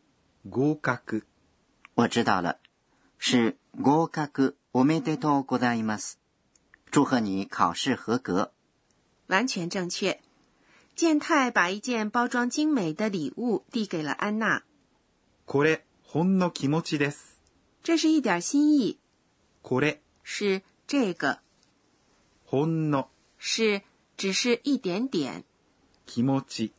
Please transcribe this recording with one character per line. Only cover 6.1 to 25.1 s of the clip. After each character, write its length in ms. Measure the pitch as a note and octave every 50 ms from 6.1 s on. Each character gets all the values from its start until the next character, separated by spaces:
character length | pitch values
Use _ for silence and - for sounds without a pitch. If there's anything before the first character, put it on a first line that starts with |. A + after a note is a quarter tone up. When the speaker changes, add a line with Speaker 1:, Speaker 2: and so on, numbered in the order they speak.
| - - _ _ _ _ _ _ _ _ _ _ - _ _ -
Speaker 2:
祝 140 | - D3 C#3
贺 160 | - C3+ B2
你 240 | A2 G2+ G2 F#2+ G2
考 280 | - - - G#2 E2+ E2+
试 220 | - - C#3 A#2+
合 240 | - - - A2+ B2
格。 320 | - - F2+ F#2 - - _ _ _ _ _ _ _ _ _ _ _ _ _ _ _ -
Speaker 3:
完 180 | F#3 F#3+ A#3+
全 240 | C4 - G#3 E3+ F3
正 180 | - G3 F3+ F3
确。 320 | - - G#3+ - - - _ _ _ _ _ _ _ _ _ _ _ _ _ _ _
健 240 | - E4 E4 D#4 D4
太 280 | C#4+ - E4 D4 C4 B3 A#3
把 180 | G#3+ F3 F3
一 80 | F#3+ G#3
件 320 | - B3+ B3 A3+ G#3+ G#3+
包 160 | - B3 A#3+
装 240 | A#3+ B3+ B3 A#3+ B3
精 240 | - D4+ D4+ D#4 D4+
美 180 | B3+ F#3 D#3+ D#3
的 160 | - G#3+ A3
礼 240 | F#3+ F3+ D3 C3 -
物 280 | - A3+ B3 G#3 - - _
递 160 | - B3 G#3+
给 160 | - - E3 D#3
了 80 | C#3+
安 300 | - - - G#3 G#3+ A3
娜。 240 | A3+ G3+ D3+ A2+ - _ _ _ _ _ _ _ _ _ _ _ _ _ _ _ _
Speaker 1:
こ 160 | - - C#3 D3
れ、 200 | D#3 D#3+ - - _ _ _ _
ほ 200 | _ - D3 F3
ん 140 | F#3+ F#3+ F#3
の 120 | F3+ F3
気 160 | - - -
持 160 | C3+ D3 E3 -
ち 160 | - D#3+ C#3+
で 140 | C#3+ C#3+ D3
す。 260 | - - - - - _ _ _ _ _ _ _ _ _
Speaker 3:
这 120 | - E4
是 120 | D#4 D#4+ D#4
一 120 | D#4+ D#4
点 200 | B3+ A3 F3+ F3
心 360 | F3 - - C#4+ D4 D4+ D4+
意。 220 | C#4+ A3+ E3 - - _ _ _ _ _ _ _ _ _ _ _ _ _
Speaker 1:
こ 180 | - B2+ B2+
れ。 200 | C#3+ D3+ - - _ _ _ _ _
Speaker 3:
是 380 | - - - G#3 G3+ F#3+ F#3+ - _ _ _ _ -
这 260 | C#4+ C#4+ B3 G3 F3
个。 240 | - - C#3 - - _ _ _ _ _ _ _ _ _ _ _ _ _ _ _ _ _ _ _ _ _
Speaker 1:
ほ 220 | - - C3+ D3+
ん 240 | E3 E3 D#3+ D#3 D3+
の。 160 | D3 C3+ C3 - _ _ _ _ _ _
Speaker 3:
是 440 | - - - - A3+ G#3+ G#3 G3 - _ _ _ _ _ _
只 160 | - - G3 F#3+
是 260 | - - B3 A#3 - -
一 120 | C#4+ C#4
点 300 | - - F#3 E3+ G3+ B3
点。 380 | C4+